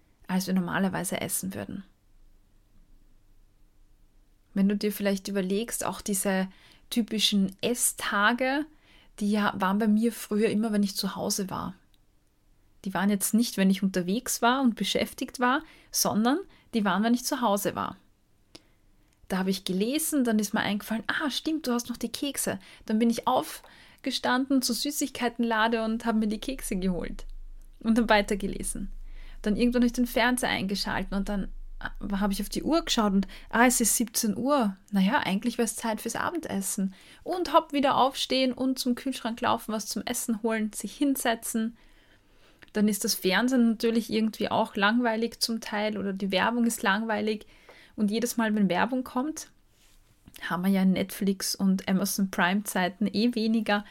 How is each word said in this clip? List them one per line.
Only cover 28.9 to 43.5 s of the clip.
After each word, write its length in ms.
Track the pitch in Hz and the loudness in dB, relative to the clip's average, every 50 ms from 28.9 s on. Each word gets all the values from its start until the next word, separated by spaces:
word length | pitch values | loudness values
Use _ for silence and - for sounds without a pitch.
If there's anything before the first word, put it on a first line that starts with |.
| - - - - - - - - - - | -10 -10 -12 -12 -14 -14 -14 -14 -12 -4
Dann 160 | - 214 202 | -2 0 2
irgendwann 240 | 190 240 247 240 247 | 2 2 2 4 4
habe 60 | 240 | 2
ich 40 | 240 240 | 2 2
den 140 | 247 247 | 2 0
Fernseher 400 | 233 - 247 226 247 254 240 - | 0 2 2 2 2 2 2 0
eingeschalten 680 | - - - 185 190 202 190 - 214 - - 190 - - | 0 0 0 -2 -2 -2 -2 -2 -2 -4 -4 -4 -2 -2
und 100 | 196 196 | -2 -2
dann 240 | - 208 202 180 - - - - - - - - - - - 202 202 | -2 -2 -4 -4 -4 -8 -10 -12 -12 -10 -10 -10 -10 -8 -8 -6 -4
habe 220 | 202 190 208 208 | -2 0 0 0
ich 100 | 196 196 | 0 -2
auf 60 | 202 | -4
die 160 | - - - - | -6 -6 -4 0
Uhr 220 | 233 302 339 330 | 2 2 2 2
geschaut 260 | - - 240 214 208 | 0 2 2 2 4
und, 160 | 190 196 190 - - - - - | 4 2 0 0 -4 -16 -10 -2
ah, 160 | - 220 240 | 2 4 6
es 160 | 254 240 - | 6 6 4
ist 160 | 233 202 - | 2 2 2
siebzehn 400 | - 240 208 - - - 214 196 | 2 0 -2 -2 -2 0 0 0
Uhr. 400 | - 233 269 294 277 226 202 190 - _ - | 0 0 2 2 4 2 2 -2 -4 _ -2
Naja, 280 | 208 196 190 196 269 - | 2 4 4 4 4 2
eigentlich 380 | - - 190 208 - 240 - | 2 0 0 0 0 -2 0
wäre 80 | - 233 | 0 -2
es 100 | 220 - | -2 -2
Zeit 240 | - - 226 214 220 | -4 -4 -4 -4 -4
fürs 160 | - 233 - | -4 -4 -4
Abendessen. 800 | - - - 349 320 - - - 196 190 - - - 190 190 190 - - - - - - | -4 -4 -4 -4 -4 -6 -4 -4 -4 -4 -4 -2 -2 -2 -2 -4 -8 -20 -20 -20 -12 -6
Und 280 | - 349 370 349 - | -4 -2 -2 0 2
hopp, 220 | 311 330 320 - 285 | 4 2 2 2 2
wieder 240 | 285 269 269 - | 2 2 4 4
aufstehen 560 | - 247 269 - - - - 254 262 262 254 240 | 4 2 2 2 -2 -2 0 2 2 2 2 0
und 260 | - 254 262 262 - | 0 -2 -2 -2 0
zum 160 | - 254 247 | 0 -2 -2
Kühlschrank 460 | - - 269 254 - - 226 233 240 | -2 -2 -6 -4 -4 -6 -6 -4 -2
laufen, 320 | 240 214 220 226 - - 214 | 0 0 0 0 -2 -4 -4
was 140 | 220 214 | -4 -4
zum 160 | - - 208 214 | -6 -6 -6 -4
Essen 380 | - 240 - - - 226 202 | -4 -4 -4 -2 -2 -2 0
holen, 300 | - 226 220 220 214 214 | 0 0 0 0 -2 -4
sich 240 | - - - 202 - | -4 -6 -8 -8 -2
hinsetzen. 800 | - 294 277 269 - - 247 226 233 - - - 226 220 233 233 - - - - _ _ _ _ _ _ _ _ - - - _ _ - - | 0 2 2 2 2 0 0 -2 -2 -4 -4 -2 -2 -2 -4 -6 -10 -18 -20 -20 _ _ _ _ _ _ _ _ -20 -20 -20 _ _ -16 -6
Dann 160 | - 214 208 | 0 2 2
ist 160 | 214 208 208 - | 2 2 2 0
das 100 | 214 - | -2 -2
Fernsehen 580 | - - 185 185 196 233 254 | 0 2 2 4 4 4 4